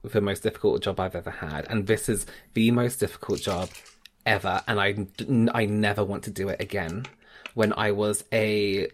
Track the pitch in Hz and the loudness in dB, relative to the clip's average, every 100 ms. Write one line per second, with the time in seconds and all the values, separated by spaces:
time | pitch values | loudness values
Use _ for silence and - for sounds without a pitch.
0 | - 107 101 95 110 - 104 - 101 95 | 0 0 0 0 -2 0 2 2 0 -2
1 | 92 87 85 - 78 76 - 110 98 107 | -2 -4 -8 -10 -8 -8 -4 -4 0 0
2 | - 104 - - - 117 113 120 120 - | 2 -2 -4 -14 -6 2 4 4 2 0
3 | 101 - - 90 - 90 92 - - - | -4 -4 -6 -4 -2 -4 -4 -10 -20 -20
4 | - _ - 104 98 98 - 104 101 104 | -20 _ 0 0 2 -2 0 0 2 0
5 | 95 - - 123 113 117 104 104 104 104 | -6 -8 0 4 4 4 2 2 2 2
6 | 98 101 - 95 98 - - 101 82 92 | -2 -2 -8 -4 -4 -4 -4 -4 -4 -8
7 | 127 - - - - 117 107 - 107 101 | -10 -16 -20 -20 -8 0 2 2 0 2
8 | 107 104 - 113 107 107 101 98 - | 2 0 0 0 2 2 2 0 -2